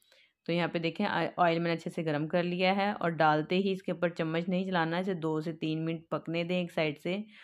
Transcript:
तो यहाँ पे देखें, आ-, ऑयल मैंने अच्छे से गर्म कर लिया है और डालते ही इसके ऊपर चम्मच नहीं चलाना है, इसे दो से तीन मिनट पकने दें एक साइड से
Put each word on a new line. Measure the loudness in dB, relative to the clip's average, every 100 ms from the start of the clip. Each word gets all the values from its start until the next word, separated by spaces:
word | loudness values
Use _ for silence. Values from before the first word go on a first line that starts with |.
| _ -20 _ _ -2
तो |
यहाँ | 0 0
पे | 0
देखें, | -2 0 0
आ-, | 0 0 2
ऑयल | 4 4
मैंने | 0
अच्छे | -2 -4
से | -4
गर्म | -2 0 0
कर | 0
लिया | 0 2 2
है | 2 0
और | 0 -2
डालते | 4 4 4 2 0
ही | 2
इसके | -2 -4
ऊपर | -2 -2
चम्मच | 0 -2 -2 0
नहीं | -2 0
चलाना | 0 2 0
है, |
इसे | -2 -2
दो | -2 -2
से | -4 -4
तीन | -2 -2
मिनट | -2 -4 -4
पकने | -6 -2 -2
दें | 0 -2
एक | -2
साइड | 0 -2 -2
से | -4 -4 -6 -16